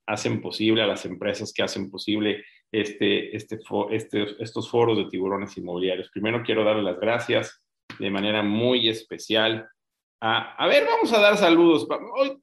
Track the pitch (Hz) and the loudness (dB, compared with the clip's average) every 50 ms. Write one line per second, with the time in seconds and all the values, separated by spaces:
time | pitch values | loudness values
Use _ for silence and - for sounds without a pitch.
0 | _ - 104 107 - 123 95 - - 90 - - 110 110 110 110 107 101 92 - | _ -6 -6 -4 -2 -2 -4 -4 -4 -8 -6 0 2 2 2 4 2 0 0 -2
1 | - 85 92 90 95 101 101 107 107 - - - 101 95 - 98 98 98 98 92 | -6 -10 -8 -6 -4 -4 -4 -4 -6 -8 -4 -4 -4 -2 -4 -6 -8 -8 -10 -8
2 | - - 104 107 104 104 95 - - - - _ _ _ - 110 101 104 - - | -4 -2 -2 0 0 0 -2 -2 -6 -14 -20 _ _ _ -2 -2 -2 -2 -2 -2
3 | - 98 101 - - - 107 110 - - 110 - - - 101 104 - - 110 110 | 0 2 2 0 -2 -4 -10 -12 -10 -12 -12 -14 -10 -6 -4 -4 -2 -2 -4 -4
4 | 110 - - 104 104 104 - - 117 - - - 104 - - 120 117 117 110 101 | -4 -4 -4 -4 -4 -4 -6 -10 -12 -8 -8 -8 -6 -2 0 2 2 2 2 0
5 | 98 - - 92 95 95 98 98 101 98 - 95 90 90 87 90 92 92 90 90 | -2 -4 -4 -4 -4 -2 -2 -4 -6 -8 -10 -12 -10 -8 -6 -4 -2 -2 -2 -4
6 | 90 - - 95 101 110 117 117 113 - 107 110 107 107 107 107 101 92 90 90 | -6 -10 -8 -4 -2 -2 -2 -2 -2 0 0 2 2 2 2 2 0 -2 -2 -2
7 | 104 110 117 120 - - 117 110 113 - - _ _ _ _ _ _ - - - | 0 0 0 0 0 0 0 0 0 -2 -8 _ _ _ _ _ _ -20 -12 -8
8 | - 101 95 95 101 107 107 107 104 104 104 110 117 127 127 123 113 110 110 113 | -4 -4 -2 -2 0 0 0 0 0 0 0 2 2 2 2 2 2 0 -2 -2
9 | - - 87 - - - 110 110 110 113 113 113 - - _ _ _ _ _ _ | -6 -12 -14 -12 -4 0 2 2 2 2 0 -2 -6 -12 _ _ _ _ _ _
10 | _ _ _ _ 117 110 110 113 - - - - 151 180 247 294 466 466 453 466 | _ _ _ _ -2 0 0 0 -2 -4 -4 -2 2 4 4 4 4 4 2 2
11 | 381 240 233 214 208 202 208 180 180 170 165 165 175 170 156 147 - - 143 - | 2 2 4 6 6 6 6 6 6 6 6 8 8 6 6 4 2 -2 -4 -6
12 | - - - 269 277 277 277 - | -6 -6 -2 -2 -2 -2 -2 -8